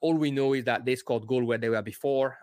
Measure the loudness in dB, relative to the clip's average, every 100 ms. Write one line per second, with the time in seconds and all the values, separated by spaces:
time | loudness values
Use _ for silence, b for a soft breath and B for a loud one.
0 | 0 2 2 2 2 0 0 0 0 -2
1 | -2 -4 0 0 0 0 0 0 -2 -4
2 | -2 0 0 -4